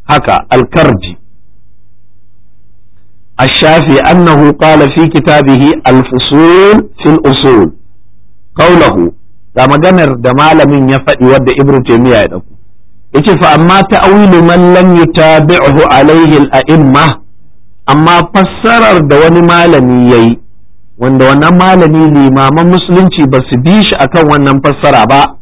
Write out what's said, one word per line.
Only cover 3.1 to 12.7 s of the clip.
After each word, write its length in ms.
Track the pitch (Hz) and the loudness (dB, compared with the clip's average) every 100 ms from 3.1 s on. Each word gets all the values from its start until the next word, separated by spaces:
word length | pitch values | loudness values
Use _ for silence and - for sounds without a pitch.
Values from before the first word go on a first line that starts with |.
| - - - | -20 -16 -4
الشافعي 600 | 131 - 156 165 160 139 | -2 0 2 2 2 0
أنه 500 | 135 175 170 147 147 | 2 2 2 2 2
قال 300 | 143 156 151 143 | 2 2 2 2
في 160 | 147 160 | 0 0
كتابه 560 | 160 165 151 139 131 139 160 | 0 0 0 2 2 2 0
الفصول 920 | 131 131 123 127 - 139 165 180 196 214 - | 0 0 0 -4 -2 2 4 4 4 2 -2
في 140 | - 156 | -4 0
الأصول 600 | 156 143 131 135 120 85 - - - - - - - - | 0 0 0 2 2 0 -4 -20 -20 -20 -20 -20 -20 -16
قوله، 600 | - 165 175 143 92 85 - - - - | -2 2 2 2 0 -4 -6 -20 -20 -12
ga 140 | 123 131 | -2 0
maganar 520 | 143 175 185 151 127 | 2 2 2 0 -2
da 160 | 123 | -2
malamin 560 | 127 156 156 139 143 131 | 0 2 2 2 2 0
ya 80 | 135 | -2
faɗi 240 | 135 139 | -2 0
wadda 300 | 127 135 127 | 2 2 0
Ibn 200 | 131 139 135 | 0 0 0
Taymiyyah 420 | 120 117 127 117 | 0 0 2 2
ya 80 | 98 | 0
ɗauko. 240 | 90 - - - | -6 -16 -20 -20